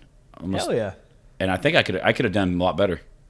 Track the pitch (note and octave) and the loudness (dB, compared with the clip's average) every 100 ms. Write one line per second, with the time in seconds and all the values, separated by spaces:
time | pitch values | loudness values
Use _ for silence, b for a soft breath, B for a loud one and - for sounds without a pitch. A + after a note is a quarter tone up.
0 | - - - - F2+ G2 E4 C3+ G2+ - | -20 -20 -20 -12 -6 -2 -2 -2 -4 -8
1 | - - - - F#2+ F#2 D3 E3 A2 F2+ | -18 -20 -18 -4 -2 0 2 2 2 0
2 | G#2+ A#2 A#2 G2+ F#2 F2 F2+ D#2+ G2 E2 | 0 2 0 2 0 2 0 2 0 -2
3 | - - | -10 -20